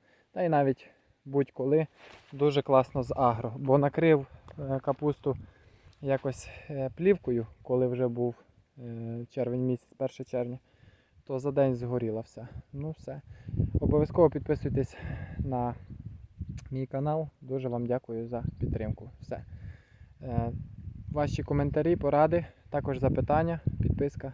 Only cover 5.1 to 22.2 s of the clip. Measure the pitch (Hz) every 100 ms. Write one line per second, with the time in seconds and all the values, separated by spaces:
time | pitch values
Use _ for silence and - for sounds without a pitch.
5.1 | 143 147 127 - - - _ - - 139
6.1 | 135 139 127 - - - 143 131 - 180
7.1 | 190 - 120 110 - - 127 127 123 127
8.1 | 120 123 117 _ _ _ - 120 117 113
9.1 | 117 120 - 120 127 127 123 _ - 131
10.1 | - 131 127 120 127 _ _ - _ _
11.1 | _ - 135 143 139 135 123 120 123 113
12.1 | 110 117 - 117 - - 139 151 160 -
13.1 | 143 - - - - - - 135 147 151
14.1 | - 160 151 - 147 143 139 131 - -
15.1 | - - - 139 123 120 117 - - -
16.1 | - - - - - - 131 131 135 147
17.1 | 156 151 - 131 135 131 120 120 123 -
18.1 | 113 117 120 113 - 117 110 110 110 104
19.1 | - - - - - - - _ - -
20.1 | - 131 117 117 120 - - - - -
21.1 | 151 147 - 135 143 143 151 160 175 143
22.1 | 143